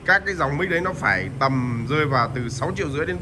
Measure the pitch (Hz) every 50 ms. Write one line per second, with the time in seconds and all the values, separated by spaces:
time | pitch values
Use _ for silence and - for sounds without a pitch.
0 | - - 185 202 196 196 196 170 147 135 143 147 185 190 170 170 175 185 - -
1 | - 110 98 92 95 98 - - 139 135 135 131 123 123 117 117 113 113 143 156
2 | 151 143 135 127 117 113 - 127 120 117 - - 139 170 190 190 185 147 131 147
3 | 160 180 180 175